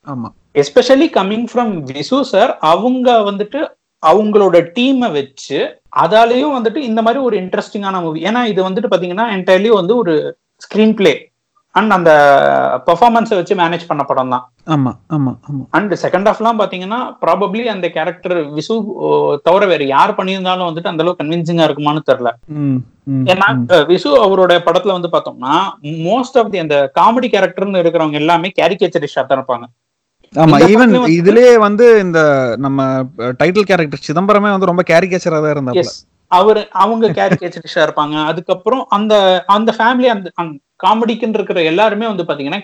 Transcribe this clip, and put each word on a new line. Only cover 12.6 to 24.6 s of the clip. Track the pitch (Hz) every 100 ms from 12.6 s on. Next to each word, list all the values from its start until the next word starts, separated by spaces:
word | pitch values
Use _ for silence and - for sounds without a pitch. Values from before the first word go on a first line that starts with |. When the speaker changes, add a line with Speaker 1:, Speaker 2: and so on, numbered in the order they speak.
| 131 127 -
Speaker 2:
பெர்ஃபார்மன்ஸை | 170 240 233 226
வச்சு | 196 170
மேனேஜ் | 190 165 170 -
பண்ண | 151
படம் | 127 135 127
தான். | 127 - _ -
Speaker 1:
ஆமா, | 151 127 - _
ஆமா, | 151 131
ஆமா. | 123 - 139 127
Speaker 2:
And | 165 202
செகண்ட் | 165 - 180 208
ஹாஃப்லாம் | - 220 220
பாத்தீங்கன்னா | 196 185 185 233 254 -
probably | 165 190 196 214
அந்த | 233 196 175
கேரக்டர் | 165 160 170 180 175
விசு, | 143 147 151 226
ஓ, | 202 - 151 147 147 143
தவிர | 165 190 202
வேற | 156
யார் | 139 135 190
பண்ணியிருந்தாலும் | 202 190 190 185 185 175
வந்துட்டு | 160 190
அந்த | 160
அளவுக்கு | 170 175 151
கன்வின்சிங்கா | 170 165 170
இருக்குமான்னு | 156 147 147 156 147
தெரியல. | 123 123 - -
Speaker 1:
ம், | 151 143 127 123 _
ம், | - 135
Speaker 2:
ஏன்னா, | 131 185 196 131
Speaker 1:
ம். | 120
Speaker 2:
அ, | 175
விசு | 147 180 294 277
அவரோட | 208 190 185
படத்துல | 175